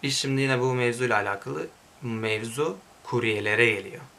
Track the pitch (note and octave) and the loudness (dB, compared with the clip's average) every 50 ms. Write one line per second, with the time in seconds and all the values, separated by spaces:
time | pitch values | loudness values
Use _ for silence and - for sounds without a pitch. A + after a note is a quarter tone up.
0 | - C#3 C3+ - - C3+ C3+ C3+ C3+ C3+ C3 B2 B2 C3 B2+ B2+ B2 A#2+ A#2 A#2+ | -2 -2 -2 -2 0 0 0 2 2 2 2 2 2 2 2 2 2 2 2 2
1 | B2+ A#2+ A2 G#2 G2+ G2+ G2+ G2 - C3+ C#3+ D#3 E3 E3+ - - - - - - | 0 2 2 2 2 0 -2 -4 -6 -8 -6 -6 -6 -8 -12 -20 -20 -20 -20 -10
2 | - A#2+ A2+ A2 A2 A2 G#2+ G#2+ A2+ A#2 A2+ C3 D3+ E3 F#3+ F#3+ - - - - | -6 -6 -4 -2 0 -2 -2 -2 -4 -6 -4 -2 -2 -2 -2 -8 -14 -20 -20 -20
3 | - - - A#2+ A2+ A2+ G#2+ G#2 G#2 G#2+ G#2 G#2+ A#2+ A2+ G#2+ G2 F#2+ F#2+ F2 - | -10 -2 -2 0 2 2 0 0 2 2 4 4 4 4 4 0 -4 -10 -12 -14
4 | - - - | -16 -18 -20